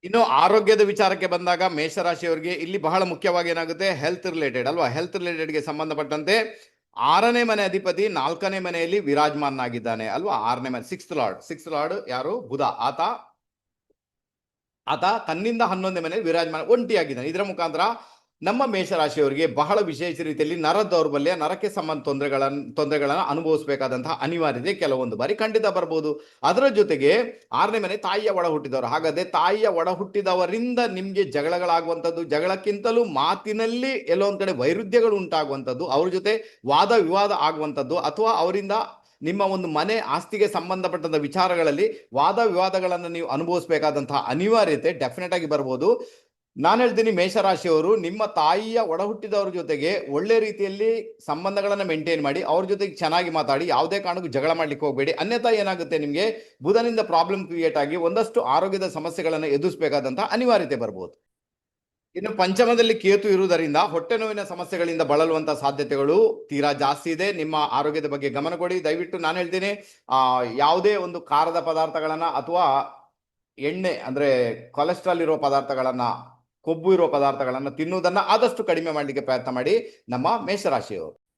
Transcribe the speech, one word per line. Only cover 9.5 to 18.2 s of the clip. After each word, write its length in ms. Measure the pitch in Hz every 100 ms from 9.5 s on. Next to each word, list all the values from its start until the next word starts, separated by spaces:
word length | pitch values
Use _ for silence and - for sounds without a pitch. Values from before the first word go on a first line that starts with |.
| 135 123 120 113 113 110
ಅಲ್ವಾ? 280 | 110 196
ಆರನೇ 360 | 143 110 123 131
ಮನೆ, 200 | 123 -
ಸಿಕ್ಸ್ತ್ 240 | 185 -
ಲಾರ್ಡ್, 280 | 160 113 95
ಸಿಕ್ಸ್ತ್ 280 | - 160 -
ಲಾರ್ಡ್ 400 | 156 156 185 -
ಯಾರು? 320 | 123 135 226
ಬುಧ. 200 | 123 135
ಆತ, 400 | 131 - 117 147 175 233 - _ _ _ _ _ _ _ _ _ _ _ _ _ _ _ -
ಆತ 160 | 143 180 214 -
ತನ್ನಿಂದ 340 | 160 214 233
ಹನ್ನೊಂದನೇ 400 | 226 185 190 180
ಮನೆಯಲ್ಲಿ 260 | 165 180 175
ವಿರಾಜಮಾನ 340 | 165 165 160
ಒಂಟಿಯಾಗಿದ್ದಾನೆ. 680 | 156 240 233 208 151 127 135
ಇದರ 160 | 170
ಮುಖಾಂತರ 360 | 202 180 165 - 196 226 - -